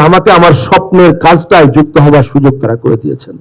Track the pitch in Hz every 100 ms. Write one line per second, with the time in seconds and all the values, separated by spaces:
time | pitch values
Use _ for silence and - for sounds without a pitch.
0 | 151 185 180 175 175 143 - 185 - 180
1 | 175 - 165 170 - 180 143 123 151 156
2 | 147 147 123 143 139 135 117 117 - 113
3 | 143 131 - -